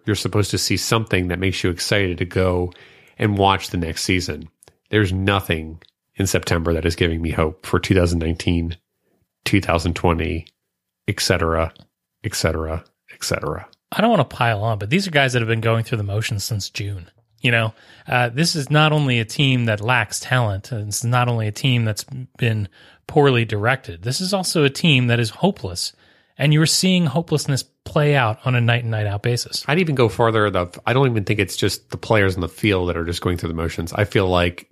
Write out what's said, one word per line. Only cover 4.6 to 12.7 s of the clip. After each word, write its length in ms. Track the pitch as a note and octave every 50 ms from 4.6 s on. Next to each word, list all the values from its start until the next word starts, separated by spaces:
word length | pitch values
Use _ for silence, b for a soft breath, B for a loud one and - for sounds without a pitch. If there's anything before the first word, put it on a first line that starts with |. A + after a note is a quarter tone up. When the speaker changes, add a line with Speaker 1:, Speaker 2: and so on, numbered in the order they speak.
| _ - _ _ _ -
Speaker 1:
There's 240 | G#2 G#2+ G#2 F2+ F#2
nothing 640 | F#2+ F#2+ G2+ G2+ G2 - - E2+ D#2+ D#2+ D#2 E2 E2+ - _ _ _ _ _ _
in 100 | - G2
September 480 | - - F2 - - F#2 E2 E2 E2+ E2
that 120 | D#2 E2+
is 100 | E2+ -
giving 260 | - F#2 E2 E2 E2
me 80 | E2+ D#2+
hope 360 | D2+ E2+ D#2+ D#2 - - -
for 100 | - - F2
two 140 | - - F#2+
thousand 240 | F#2 F2 E2+ F2
nineteen, 580 | E2 D#2+ E2 E2 - - F#2+ F2 E2+ E2 E2 E2+ - _ _ _ _ _ _ _ _ _ _ _ _ -
two 160 | - G#2 G2
thousand 320 | - - E2+ E2+ - F2 E2+
twenty, 540 | - - F2 E2 D#2+ D#2+ D#2+ D#2+ E2 - - _ _ _ _ _ _ _ _ _ _ _
et 120 | - G#2 -
cetera, 520 | - - F#2 E2+ E2+ E2 E2 D#2+ D#2+ D#2 - - _ _ _ _ _ _ _ _ -
et 100 | - -
cetera, 500 | - - E2 D#2+ D#2+ D#2+ D#2